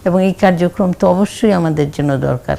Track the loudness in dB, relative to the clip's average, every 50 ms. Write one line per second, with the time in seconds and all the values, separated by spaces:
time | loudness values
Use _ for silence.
0 | -4 -2 0 2 0 0 0 2 2 2 2 2 0 -2 0 0 -2 -2 0 0
1 | 2 2 2 2 0 -2 -2 -2 0 2 2 2 0 0 0 -2 -2 -2 -2 -4
2 | -2 -2 -2 -2 -2 -2 -4 -4 -4 -6 -8